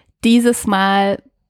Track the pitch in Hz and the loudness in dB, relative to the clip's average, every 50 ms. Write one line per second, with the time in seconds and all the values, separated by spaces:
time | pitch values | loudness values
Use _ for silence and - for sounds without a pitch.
0 | _ _ _ _ - 226 233 240 233 240 240 - - 214 202 190 196 196 196 196 | _ _ _ _ 0 2 2 2 2 0 -2 -2 -4 -4 -2 -2 0 0 0 0
1 | 196 196 202 - _ _ _ _ _ | 0 -2 -4 -6 _ _ _ _ _